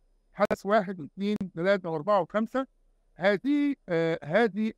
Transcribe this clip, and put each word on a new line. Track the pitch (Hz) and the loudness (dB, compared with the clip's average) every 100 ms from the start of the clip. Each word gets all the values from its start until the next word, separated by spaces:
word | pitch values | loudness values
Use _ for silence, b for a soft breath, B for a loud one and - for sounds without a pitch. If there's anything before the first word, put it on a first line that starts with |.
| _ _ _ | _ _ _
حارس | - 208 214 196 | -2 -2 -2 2
واحد | 220 185 180 | 2 2 -6
واثنين | 143 - 202 214 | -12 -6 -4 -2
وثلاثة | 185 165 185 202 175 | -4 -2 0 0 -2
وأربعة | 160 151 208 | -4 0 0
وخمسة. | 160 208 220 254 262 _ _ _ _ - | 0 -2 -2 -4 -6 _ _ _ _ 0
هذه، | 190 196 269 294 285 269 - | 2 2 2 2 0 -2 -2
آه، | 165 165 160 | 0 0 -2
هذه | 143 190 233 196 220 | 0 2 2 0 -4